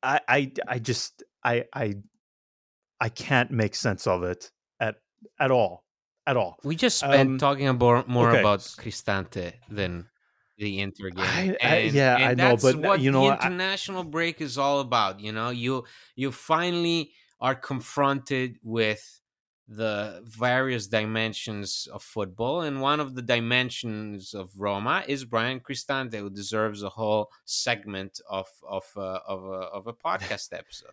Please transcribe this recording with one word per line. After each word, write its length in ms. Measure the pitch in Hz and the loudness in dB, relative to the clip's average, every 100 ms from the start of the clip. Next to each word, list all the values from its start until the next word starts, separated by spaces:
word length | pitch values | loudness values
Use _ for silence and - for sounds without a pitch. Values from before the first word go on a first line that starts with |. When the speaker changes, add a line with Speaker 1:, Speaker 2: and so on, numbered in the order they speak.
Speaker 1:
I, 200 | 127 147 - | 2 0 2
I, 240 | 135 135 - - | 2 2 -6 -6
I 120 | 123 | -4
just, 440 | 113 117 - _ - _ | -2 -2 -4 _ -20 _
I, 220 | 123 120 - | 0 0 -2
I, 220 | - 113 101 101 _ _ _ _ _ _ _ _ _ | -4 -4 -4 -12 _ _ _ _ _ _ _ _ _
I 80 | 117 | -4
can't 420 | - - 131 123 | -4 0 2 2
make 240 | 120 107 - | 0 0 0
sense 320 | 120 95 - | -2 -2 0
of 160 | 92 | 0
it 260 | 90 90 - _ _ _ | 0 -6 -10 _ _ _
at, 160 | 110 - _ _ - _ | -4 -4 _ _ -20 _
at 120 | 139 | 4
all. 320 | 127 101 87 _ _ _ _ - | 4 4 -2 _ _ _ _ 0
At 80 | 127 | 0
all. 240 | 92 - | 0 -4
Speaker 2:
We 120 | 139 160 | -6 0
just 220 | 247 - | 2 2
spent 320 | 139 139 135 | 4 6 6
Speaker 1:
Um, 80 | 131 | 4
Speaker 2:
talking 320 | 139 139 139 | 2 2 2
about, 400 | 127 120 120 123 | 4 6 6 4
more 220 | 123 120 | 4 6
Speaker 1:
okay. 100 | 117 | 6
Speaker 2:
about 180 | 101 101 | 6 4
Cristante 960 | - - 110 - - 98 90 98 87 - - | -2 -12 -10 -6 -2 -2 -2 -8 -8 -12 -12
than 400 | 104 92 87 90 _ _ _ _ _ | -4 -4 -4 -10 _ _ _ _ _
the 220 | 104 95 | -6 -4
Inter 300 | 98 - 95 | -4 -6 -10
game. 160 | 90 95 | -4 -2
Speaker 1:
I, 300 | 123 190 185 | 0 0 0
I, 120 | 123 113 | 2 4
Speaker 2:
And, 180 | 113 | 4
Speaker 1:
yeah, 220 | 139 131 123 | 4 6 6
Speaker 2:
and 100 | 131 | 4
Speaker 1:
I 80 | |
know, 160 | 123 127 | 4 4
Speaker 2:
that's 140 | 117 | 6
Speaker 1:
but, 120 | 127 131 | 6 4
Speaker 2:
what 240 | 160 190 | 2 4
Speaker 1:
you 120 | 135 | 4
know, 160 | 135 135 | 6 6
Speaker 2:
the 140 | 139 | 4
Speaker 1:
I 60 | 135 | 0
Speaker 2:
international 560 | 180 190 196 - 190 | 0 -2 -2 -4 -6
break 380 | 165 156 165 160 | -4 -2 -2 -2
is 160 | 151 123 | -6 0
all 240 | 139 143 | 2 2
about. 400 | 131 120 101 98 | 2 2 2 0
You 100 | 104 | -6
know, 200 | 110 117 | -4 -4
you, 340 | 123 120 131 - - - - | -2 -2 -2 -6 -20 -20 -6
you 140 | 135 | -6
finally 800 | - - 160 175 175 170 170 147 _ _ _ | -6 0 2 2 0 0 0 -2 _ _ _
are 160 | 127 131 | -2 -2
confronted 1040 | - 131 - - 139 139 120 135 127 113 | -4 -6 -4 0 2 0 -2 -2 -2 -8
with 600 | 113 113 107 107 - - _ _ _ _ _ | -6 0 0 0 -8 -20 _ _ _ _ _
the 520 | 107 110 104 104 87 113 | -6 -4 -2 -6 -10 -18
various 600 | 110 123 123 131 123 98 | -4 0 2 0 -2 0
dimensions 1000 | 110 107 110 113 101 - 104 98 - - | -2 0 -2 -2 -4 -8 -8 -6 -8 -8
of 100 | 101 | -12
football, 580 | - 110 98 92 120 165 | -10 -6 -6 -4 -4 -2
and 200 | 160 135 | -4 -2
one 180 | 135 151 | 0 0
of 160 | 139 127 | -2 -8
the 60 | |
dimensions 1120 | 120 120 117 123 127 - 120 107 107 101 92 | -2 0 2 0 0 -4 -8 -8 -8 -10 -12
of 180 | 104 90 98 | -12 -12 -6
Roma 480 | 101 101 113 175 - | -4 -2 0 -2 -2
is 160 | 139 | -6
Brian 380 | 123 117 117 131 | -2 -2 -2 -4
Cristante, 580 | - 127 - 135 127 110 | -8 -10 -4 -4 -4 -8
who 100 | 101 | -8
deserves 540 | 98 98 110 110 104 | -10 -4 -2 -2 -2
a 60 | 101 | -10
whole 400 | 113 110 107 104 _ - | -4 0 0 0 _ -8
segment 720 | - - 110 101 98 95 - - | -4 -2 -4 -4 -8 -8 -14 -8
of, 180 | 98 95 - - | -8 -8 -16 -8
of, 160 | 95 - 104 | -8 -8 -10
uh, 220 | 95 92 - | -8 -8 -8
of 180 | 98 95 | -10 -8
a, 140 | 95 90 98 | -10 -10 -12
of 100 | 104 | -12
a 60 | |
podcast 580 | 117 165 185 92 104 - | -8 -4 -4 -4 -8 -8
episode. 400 | 85 - - - | -14 -14 -20 -20